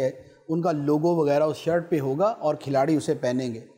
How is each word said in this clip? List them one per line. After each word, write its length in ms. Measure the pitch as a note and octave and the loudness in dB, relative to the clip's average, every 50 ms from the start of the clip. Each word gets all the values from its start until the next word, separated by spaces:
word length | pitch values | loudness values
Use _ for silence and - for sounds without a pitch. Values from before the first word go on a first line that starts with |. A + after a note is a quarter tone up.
कि 140 | C3+ C3 B2+ - - - - - _ - | -2 -2 -2 -4 -14 -20 -20 -16 _ -4
उनका 220 | D#3+ E3+ E3 F3+ | -2 0 0 0
logo 520 | E3 D3 C#3+ C#3+ D3 D3+ D3+ E3+ F3 E3+ D#3 | 0 0 0 2 2 2 2 2 2 2 2
वगैरह 220 | C#3+ C#3+ C#3+ D3+ | 2 2 2 2
उस 180 | D#3 D3 - - | 2 0 -2 -2
shirt 260 | E3 E3 F3 E3+ E3+ | -2 0 0 0 0
पे 80 | F3+ D#3 | -2 -2
होगा 300 | C3+ C3+ C3+ D3 F#3+ G#3+ | 0 0 0 0 0 0
और 280 | A#3 - - D3+ D3+ | 0 0 -2 -2 -2
खिलाड़ी 420 | D3 - C3+ C3+ C3 C3+ D3+ D#3+ C#3+ | -4 -4 -2 0 2 2 2 2 2
उसे 160 | - - D3+ | 2 0 -2
पहनेंगे। 540 | - - B2 B2 B2+ C3 B2 A#2 A2+ - - - | -2 -2 -2 -2 -2 -2 -4 -6 -8 -12 -18 -20